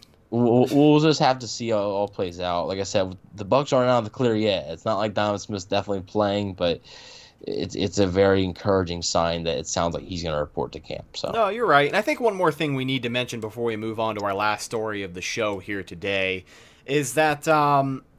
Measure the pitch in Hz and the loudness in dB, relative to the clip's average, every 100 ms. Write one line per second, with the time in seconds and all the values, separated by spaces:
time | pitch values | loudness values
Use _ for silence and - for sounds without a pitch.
0 | - _ _ 117 120 123 127 143 151 151 | -20 _ _ 0 4 6 4 6 6 6
1 | 156 143 143 131 113 - 117 107 101 98 | 4 4 2 2 -4 -8 -2 0 0 -2
2 | 101 - 92 87 90 87 78 95 98 104 | -4 -4 -6 -4 -4 -2 -2 -4 -2 -2
3 | 95 92 - - 98 127 147 131 127 123 | -2 -6 -14 -14 0 0 2 2 4 2
4 | 107 - 123 107 107 92 71 82 113 101 | 0 0 0 2 2 0 -4 -6 -4 -2
5 | 107 98 104 101 - 101 92 101 101 98 | -2 0 -2 -2 -6 -8 -4 -4 -2 -6
6 | 92 107 101 101 101 90 87 - - - | -4 0 0 0 -2 -2 -2 -2 -8 -20
7 | - - - _ - - 92 - 95 101 | -20 -20 -20 _ -8 -6 -6 -4 -2 0
8 | 95 92 98 98 95 85 104 95 87 87 | 2 4 4 4 2 -2 0 2 0 -4
9 | - 87 85 85 82 69 - 92 85 76 | -2 0 0 0 -2 -4 -4 -2 -2 -4
10 | 69 85 85 76 73 - 62 78 - - | -8 -6 -4 -4 -4 -4 -6 -8 -12 -12
11 | - - - 226 202 220 214 143 147 185 | -12 -8 -4 -2 -2 0 4 4 4 0
12 | 254 302 233 190 170 143 156 135 131 135 | -2 0 0 2 0 0 -2 -2 -2 -2
13 | 117 123 123 117 107 117 117 107 110 110 | -2 -2 -4 -6 -8 -4 -4 -2 -4 -2
14 | 110 104 101 98 107 104 - 117 110 101 | -2 -2 -2 0 0 0 -4 -6 -4 -6
15 | 98 90 - 117 107 98 98 101 90 85 | -8 -8 -6 -2 -2 -4 -6 -8 -8 -8
16 | 98 98 95 92 - - - _ - 147 | -2 0 0 -2 -8 -20 -20 _ -2 -2
17 | 139 156 156 147 160 156 147 143 139 131 | 0 2 2 2 2 4 6 4 2 -4
18 | - | -10